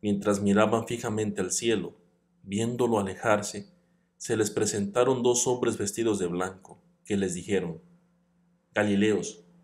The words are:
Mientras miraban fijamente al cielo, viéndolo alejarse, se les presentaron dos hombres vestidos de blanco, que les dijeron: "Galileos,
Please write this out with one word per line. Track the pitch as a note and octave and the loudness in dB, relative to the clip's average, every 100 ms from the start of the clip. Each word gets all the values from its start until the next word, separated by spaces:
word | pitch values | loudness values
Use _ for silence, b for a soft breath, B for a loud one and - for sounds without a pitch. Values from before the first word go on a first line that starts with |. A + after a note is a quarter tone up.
Mientras | G#2+ G2+ G2+ G2 | 0 0 2 0
miraban | G2+ G2 G#2+ A2+ G#2+ | 4 4 4 2 -2
fijamente | A#2 A#2+ G#2+ G#2+ G2 | -6 -4 -2 -4 -4
al | F2+ | -4
cielo, | - A#2 G#2+ E2+ - _ _ _ _ | -2 0 0 -2 -12 _ _ _ _
viéndolo | G2 G2+ A#2 A#2+ A#2+ A2 | -6 -2 -2 0 0 0
alejarse, | G2 F#2 A#2+ G#2 G2+ G#2 G2+ _ _ _ _ _ | -2 -4 0 0 0 -10 -14 _ _ _ _ _
se | - A2+ | -4 0
les | G#2 | 0
presentaron | - G#2 G#2+ G2+ B2 B2+ B2+ | 0 0 0 -2 2 2 4
dos | A#2+ B2 - | 4 2 2
hombres | B2 A#2+ G#2+ | 0 0 -2
vestidos | G2+ - A2+ G2+ | -6 -2 0 0
de | F2+ | -2
blanco, | F2 F#2 F#2+ - - _ _ - | -2 -4 -6 -20 -20 _ _ -4
que | G2+ | -2
les | F#2+ | -2
dijeron: | F2 E2+ F#2+ F2 D#2+ - _ _ _ _ _ _ _ _ | -4 -2 -2 -2 -8 -16 _ _ _ _ _ _ _ _
"Galileos, | - G#2 G2+ G#2+ G2+ E2+ - - _ | -2 2 4 4 2 -2 -12 -20 _